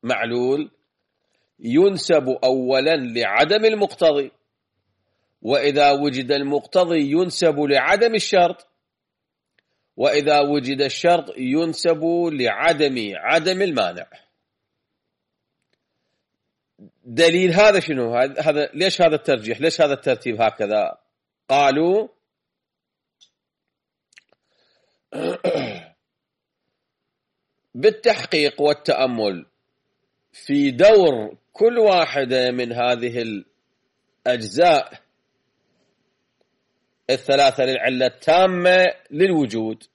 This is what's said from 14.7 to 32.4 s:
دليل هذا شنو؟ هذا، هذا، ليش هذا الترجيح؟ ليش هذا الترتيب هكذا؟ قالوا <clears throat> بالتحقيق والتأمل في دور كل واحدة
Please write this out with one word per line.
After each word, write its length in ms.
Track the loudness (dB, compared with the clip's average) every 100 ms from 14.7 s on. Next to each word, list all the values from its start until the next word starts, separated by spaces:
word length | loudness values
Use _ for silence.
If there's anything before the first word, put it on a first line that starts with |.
| _ _ _ _ _ _ _ _ _ _ _ _ _ _ _ _ _ _ _ _ _ -20 _
دليل 480 | -14 0 2 2 0
هذا 280 | 4 4 4
شنو؟ 360 | 0 -4 -2 0
هذا، 240 | -2 -2
هذا، 280 | -2 -2 -2
ليش 280 | -2 -4 2
هذا 120 | 2
الترجيح؟ 460 | 2 -2 -4 -2 -4
ليش 200 | -2 0
هذا 120 | 0
الترتيب 500 | 0 -2 -4 -4 -2
هكذا؟ 560 | -2 -2 -2 -2 -2 -6 _ _ _ _ _
قالوا 600 | 2 2 2 0 0 -4 _ _ _ _ _ _ _ _ _ _ _ _ _ _ _ _ _ _ _ _ _ _ _ _ _ _ _ _ _ _
<clears throat> 800 | -10 -8 -6 -4 -4 -6 -12 -18 _ _ _ _ _ _ _ _ _ _ _ _ _ _ _ _ _ _
بالتحقيق 880 | -2 -2 0 -2 -2 -2 -2 -2 0
والتأمل 840 | -2 -2 -2 0 0 -2 -4 -4 -12 _ _ _ _ _ _ _ _
في 380 | -20 -4 0 0
دور 680 | 4 6 8 6 0 -6 -14 _
كل 260 | 0 0 2
واحدة 720 | 2 2 0 -2 -2 0